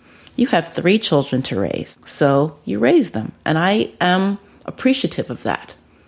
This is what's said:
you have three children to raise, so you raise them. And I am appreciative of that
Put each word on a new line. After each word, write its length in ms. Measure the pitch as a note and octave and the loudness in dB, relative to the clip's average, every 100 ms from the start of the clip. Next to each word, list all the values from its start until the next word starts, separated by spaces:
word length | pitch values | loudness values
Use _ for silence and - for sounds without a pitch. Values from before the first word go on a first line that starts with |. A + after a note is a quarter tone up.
| _ - - - | _ -20 -14 -4
you 100 | B3 | 0
have 260 | F3+ D#3 | 0 -2
three 260 | - E3+ G#3+ | -2 2 2
children 440 | - D3 C3+ B2+ | 2 0 0 -2
to 160 | C3 G2+ | -2 -4
raise, 400 | F#2+ - - - - | -4 -4 -8 -14 -12
so 500 | - D3 C#3 D3+ D#3 | 0 2 2 0 -4
you 140 | - G3+ | -6 0
raise 320 | A#3 E4+ G3 | 4 4 2
them. 220 | - A3 - | -4 -8 -8
And 140 | - D#3 | -2 0
I 320 | F3 G#3+ - - | 2 0 -2 -2
am 380 | F3+ F#3 G3 G3+ - - | 0 2 0 -2 -8 -20
appreciative 640 | - - B3+ C4 F3 - - | -16 -2 0 0 -2 -4 -8
of 120 | B2 | -6
that 320 | - D2 - - _ _ | -4 -4 -6 -20 _ _